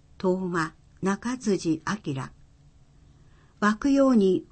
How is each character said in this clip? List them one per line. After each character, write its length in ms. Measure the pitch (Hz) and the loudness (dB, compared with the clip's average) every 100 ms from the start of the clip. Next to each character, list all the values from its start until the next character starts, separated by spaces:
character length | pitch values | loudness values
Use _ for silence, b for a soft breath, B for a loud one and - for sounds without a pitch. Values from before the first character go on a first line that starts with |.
| _ - | _ -6
遠 300 | 185 185 185 | -2 -2 -4
間、 240 | 175 156 - _ - | -4 -6 -10 _ -6
中 340 | 190 202 233 254 | -4 -4 -6 -6
辻 460 | 220 175 170 156 - | -2 -2 -2 -4 -4
明。 440 | 202 165 135 131 - - _ _ _ _ _ b b b b b b | -8 -6 -8 -10 -16 -20 _ _ _ _ _ b b b b b b
湧 140 | 208 | -2
く 160 | 214 285 | 0 2
よ 180 | 277 269 | 4 4
う 80 | 233 | 4
に 300 | 190 185 - | 4 2 -2